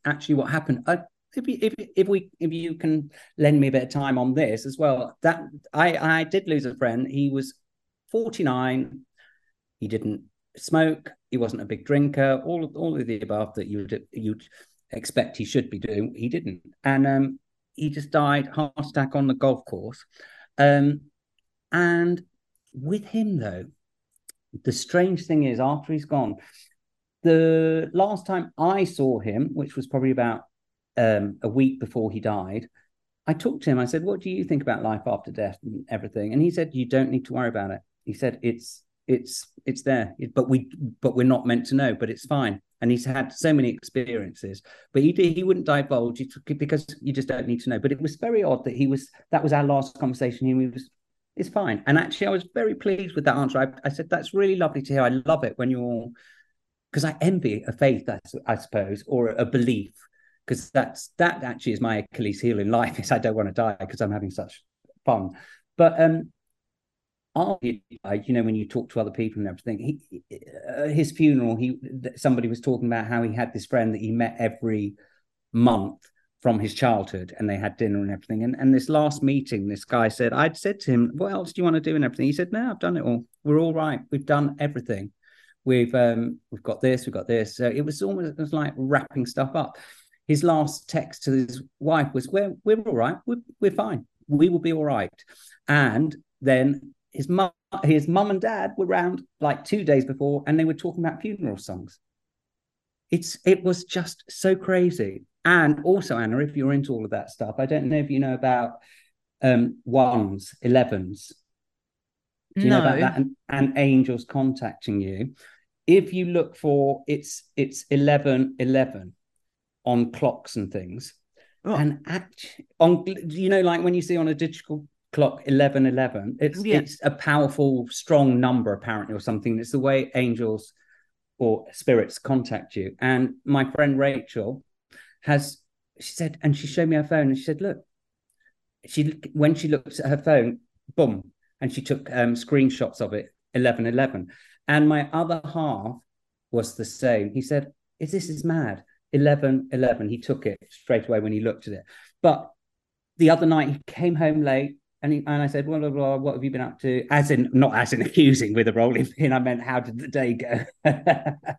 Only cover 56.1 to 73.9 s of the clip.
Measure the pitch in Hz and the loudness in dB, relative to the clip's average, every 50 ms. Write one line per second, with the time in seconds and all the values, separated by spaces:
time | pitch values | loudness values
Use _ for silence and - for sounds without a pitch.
56.1 | 120 - _ _ _ _ _ _ _ _ _ _ _ _ _ _ - 147 139 156 | -14 -20 _ _ _ _ _ _ _ _ _ _ _ _ _ _ -4 -2 -2 -2
57.1 | 151 - 156 180 190 175 139 117 104 107 - - 117 - 147 139 131 - - - | -2 0 0 2 2 2 0 -2 -2 -4 -6 -8 -2 2 4 4 4 2 -2 -6
58.1 | 104 98 - - - - - - 113 104 - - - 107 98 95 104 104 - - | -8 -8 -10 -14 -18 -8 -4 -4 -4 -4 -4 -4 -4 -4 -2 -2 -6 -8 -6 -2
59.1 | 139 123 120 113 107 - 120 117 - 127 120 123 120 104 98 - _ _ - _ | 0 0 0 0 0 -2 -2 0 0 0 2 2 0 -2 -4 -8 _ _ -20 _
60.1 | _ _ _ _ _ _ _ - 123 - - - - 135 117 - - - - - | _ _ _ _ _ _ _ -6 -6 -6 -6 -4 -2 -2 -2 -2 -4 -14 -18 -8
61.1 | _ - 170 175 - - 135 123 120 - - 127 107 104 123 113 110 104 101 - | _ 0 0 0 0 -2 -8 -10 -10 -6 -4 -4 -2 -2 -2 -2 -2 -2 -4 -6
62.1 | - - 113 104 98 98 - 120 113 104 98 107 117 117 117 - - - - - | -8 -6 -4 -4 -4 -2 -2 -2 0 0 0 0 0 0 0 -2 -4 -6 -2 0
63.1 | 131 120 120 113 107 110 104 98 90 - 113 110 101 - 98 - - - 113 101 | 0 0 0 0 0 -2 -2 -2 -2 -2 -2 -2 -2 -6 -10 -10 -6 -4 -4 -4
64.1 | 104 104 101 92 90 - 90 - - - _ _ _ _ _ _ _ _ _ 135 | -4 -4 -6 -8 -8 -10 -12 -12 -16 -20 _ _ _ _ _ _ _ _ _ 0
65.1 | 120 104 95 92 90 - - - - - _ _ _ - 170 165 165 165 165 160 | 0 0 0 -4 -10 -14 -20 -20 -20 -20 _ _ _ 4 4 6 6 6 4 4
66.1 | 160 165 - - _ _ _ _ _ _ _ _ _ _ _ _ _ _ _ _ | 4 2 -4 -8 _ _ _ _ _ _ _ _ _ _ _ _ _ _ _ _
67.1 | _ _ _ _ - 151 175 202 196 - 120 123 117 101 _ _ - - - 98 | _ _ _ _ -2 -2 0 0 -2 -4 -4 -6 -6 -6 _ _ -20 -14 -8 -4
68.1 | 104 104 107 - 123 120 110 113 110 107 104 - - 120 - - - 117 110 101 | -4 -4 -2 0 0 0 2 2 0 -2 -2 -4 -4 -6 -6 -4 -4 -4 -4 -4
69.1 | - - 113 110 110 107 101 98 90 - - 117 107 98 117 135 151 147 - _ | -4 -4 -6 -4 -4 -6 -6 -6 -8 -8 -8 -8 -8 -6 -6 -6 -6 -8 -10 _
70.1 | - 87 - - - - - - - - - - - - 147 151 147 160 147 143 | -20 -20 -18 -18 -20 -20 -18 -20 -20 -16 -14 -10 -6 -4 -4 0 0 0 0 0
71.1 | - - 160 151 143 127 120 117 117 113 123 127 127 - - - 135 131 123 123 | 2 4 4 6 6 6 4 0 0 0 -2 -4 -4 -6 -10 -14 -12 -10 -10 -12
72.1 | - - - 139 127 117 120 110 117 117 - 139 123 117 123 117 117 113 110 113 | -6 0 2 2 2 2 2 -2 -4 -4 -2 -2 -2 0 0 -2 -2 -2 -2 -2
73.1 | 120 117 117 113 107 123 117 117 - 110 - - 131 123 113 110 | -2 -2 -2 -2 -2 -4 -4 -4 -6 -8 -6 -2 0 0 2 0